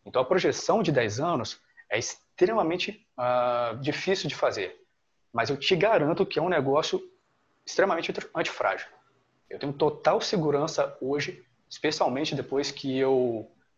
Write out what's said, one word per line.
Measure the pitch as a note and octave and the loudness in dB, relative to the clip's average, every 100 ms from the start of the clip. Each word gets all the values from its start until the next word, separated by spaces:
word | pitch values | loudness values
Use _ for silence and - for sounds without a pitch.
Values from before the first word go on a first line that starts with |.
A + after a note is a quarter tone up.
| G2+ | -4
Então, | B2 | -2
a | |
projeção | B2+ F#3 E3 C3 - G3+ | 2 2 2 0 2 2
de | E3+ | 2
dez | C3 A2 G#2+ | 2 0 0
anos | E3+ D3+ G#2+ - _ - _ | -2 -2 -4 -10 _ -20 _
é | A2 | -4
extremamente, | - - _ - F3+ A3+ E3 F3 - G#3 _ - | -4 -10 _ 0 2 4 0 0 -4 -8 _ -4
ah, | B2 B2 B2 A#2+ A#2+ A#2 | 0 2 2 0 -2 -2
difícil | C3+ C#3+ F#3 F#3+ D3+ | -4 -2 -2 -2 -2
de | |
fazer, | - C3+ G#2+ F2+ - _ _ _ _ _ | -2 0 0 -6 -8 _ _ _ _ _
mas | A#2 A#2 | -2 0
eu | C#3 | 0
te | - F3+ | 2 4
garanto | G3+ G3+ D3 E3+ | 4 4 4 2
que | G2 D3 | 0 0
é | |
um | F3 | 0
negócio | E3 C3+ C#3 - F#3 - _ _ _ _ _ - | 0 2 2 2 -4 -6 _ _ _ _ _ -4
extremamente | - F#3+ E3+ E3 | 2 2 2 -2
anti-, | F#3+ - | -6 -6
antifrágil. | D#3+ E3+ - G2 F#2+ - - _ _ _ _ _ | -4 -4 -2 -2 -2 -8 -18 _ _ _ _ _
Eu | G2 | -8
tenho | C#3+ | -6
total | C#3+ D3+ D3 D#3 G3+ | 0 0 2 2 2
segurança | - G3+ D3+ C#3+ D#3 - C#3 - | 0 0 2 2 0 0 -2 -4
hoje, | C3 C#3+ - - - _ _ | -4 -4 -4 -10 -20 _ _
especialmente | - D3+ D3+ D#3 C3 D#3 C#3 | -4 -4 0 0 0 -2 -4
depois | - C3+ C#3+ | -2 -2 -2
que | - C3+ C3 | -4 -4 0
eu | C3+ C3 B2 A2+ A2 _ _ | 2 2 2 -2 -8 _ _